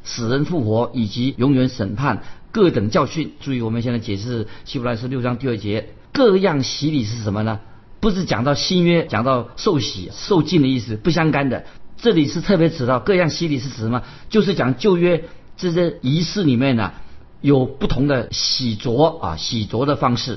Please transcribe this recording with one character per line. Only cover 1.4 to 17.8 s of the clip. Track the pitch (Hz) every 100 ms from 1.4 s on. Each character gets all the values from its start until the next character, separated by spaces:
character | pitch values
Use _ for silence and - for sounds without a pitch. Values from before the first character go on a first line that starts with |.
| 127
远 | 131 127
审 | - 101
判、 | 107 139 104 - - -
各 | 226 175
等 | 127 101
教 | 175 135
训。” | 156 147 -
注 | -
意， | 127
我 | 113
们 | 117
现 | 120
在 | 120
解 | 110 98
释 | 117 117 104 -
希 | - 143
伯 | 120
来 | 113
书 | 123
六 | 131
章 | 123 120
第 | 131
二 | 113
节 | 104 107 - - -
，“各 | - 247 190
样 | 190 143
洗 | 127 - 147
礼” | 151 104
是 | 117
什 | 104
么 | 101
呢？ | 110 107 - - - -
不 | 208
是 | 185
讲 | 170 110
到 | 131
新 | 143 - 185
约， | 170 170 160
讲 | 107
到 | 123 127 110 -
受 | - 151
洗、 | 98 98 87
受 | - - 190
浸 | 151 175
的 | 131
意 | 131
思， | 110 107
不 | 180
相 | 160 156
干 | 143 139
的。 | 113 - - - -
这 | 240
里 | 175 139
是 | 170
特 | - 190
别 | 165
指 | 160
到 | 123 127
各 | 151
样 | 185 165
洗 | - 170
礼 | 139
是 | 131
指 | 113
什 | 110
么？ | 123 - - -
就 | 220
是 | 190
讲 | 170 127 127
旧 | 220 175
约 | 175 165 - - - -
这 | 180
些 | 165 170 -
仪 | 123 156
式 | - 208
里 | 160 120
面 | 139
呢， | 117 95 - - - - -
有 | 139 139
不 | 123 -